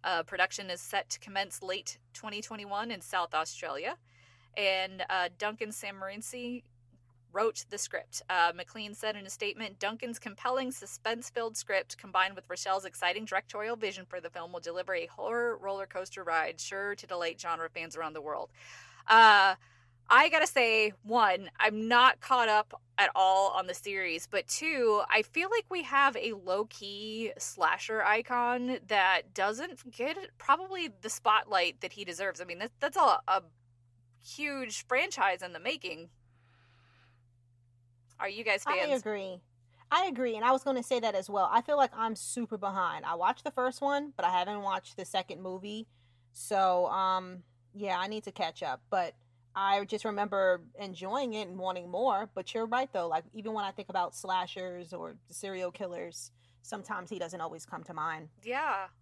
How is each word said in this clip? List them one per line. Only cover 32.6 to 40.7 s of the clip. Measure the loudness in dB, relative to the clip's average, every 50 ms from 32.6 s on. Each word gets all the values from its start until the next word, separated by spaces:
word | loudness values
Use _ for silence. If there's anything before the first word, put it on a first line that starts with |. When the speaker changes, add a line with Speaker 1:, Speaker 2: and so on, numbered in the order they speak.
Speaker 1:
that, | -8 -10 _ _
that's | -4 -2 2
a, | 6 6 6 6 4 2 0
a | 0 0 0 -6 _ _ _ _ _ _ _ _ _ _ _ _ _ _ _
huge | -16 -8 -6 -6 -4 -4 -6 -6 -6 -8 -10 -4
franchise | _ 0 0 0 -2 0 0 2 2 2 0
in | -6 -12
the | -12 -6
making. | -6 -6 -6 -6 -8 -12 -12 -12 -14 -18 _ _ _ _ _ _ _ _ _ _ _ _ _ _ _ _ _ _ _ _ _ _ _ _ _ _ _ _ _ _ _ _ _ _ _ _ _ _ _ _ _ -8
Are | -8 -6
you | -6 -4 0
guys | 0 0 0 0
Speaker 2:
I | 0 0 2 2
Speaker 1:
fans? | 2 0 0
Speaker 2:
agree. | 0 -2 -4 -4 -4 -8 -10 -12 _ _ _ _ _ _ _ _ -2 _
I | 2 2 2
agree, | 0 -2 -2 -2 -2 -2
and | 2 4
I | 4
was | 4 4 2
gonna | -2